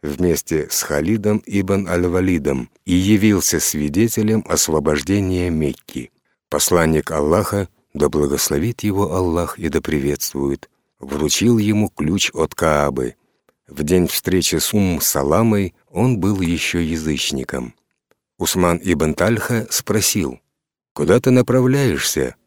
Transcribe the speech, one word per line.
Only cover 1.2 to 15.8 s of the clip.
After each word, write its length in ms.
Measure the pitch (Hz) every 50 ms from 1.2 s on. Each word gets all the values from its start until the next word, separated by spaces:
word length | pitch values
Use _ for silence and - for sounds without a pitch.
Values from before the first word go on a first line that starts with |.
| 98 104 104 107 -
ибн 440 | - - 101 95 92 98 98 98 85
Аль-Валидом 840 | 90 87 87 90 85 92 92 95 92 82 71 73 69 65 60 - _ _ _
и 100 | - 87
явился 640 | 90 92 98 107 101 101 107 104 92 - - - 80
свидетелем 880 | - - - 76 73 73 71 92 110 117 - - 107 107 110 110 - -
освобождения 1000 | 87 82 - - 78 78 73 78 76 73 71 - 98 101 98 92 92 90 90 90
Мекки. 640 | 82 78 78 71 64 - _ - - 65 60 - _ _ _ _ _ _ _ _
Посланник 600 | - 73 - - 92 87 82 80 80 78 73 -
Аллаха, 580 | 80 78 73 73 82 98 101 - - 101 98 - _ _ _ _ _
да 140 | 71 73 71
благословит 760 | - 78 73 69 71 69 - - - 71 82 113 120 - -
его 280 | 107 98 98 101 80 80
Аллах 460 | 92 92 87 82 85 87 80 - -
и 100 | 85 82
да 120 | 76 80
приветствует, 920 | - - 78 73 67 71 71 71 - - - 69 69 69 69 69 - _ _ _ _ _ _ _
вручил 580 | 69 69 71 76 76 76 - - 95 117 120 113
ему 300 | 104 104 107 104 107 92
ключ 420 | _ - 73 76 90 98 - - -
от 220 | - 80 78 -
Каабы. 600 | - 87 80 76 73 73 71 67 65 64 60 - _ _ _ _ _ _ _ _ _ _
В 160 | _ 73 69 76
день 240 | 73 90 92 90
встречи 480 | 80 - - - - - 92 85 - -
с 180 | 80 - - -
Умм 280 | 107 101 92 87 76
Саламой 760 | - - - 73 69 69 78 95 113 117 107 101 98 90 _ _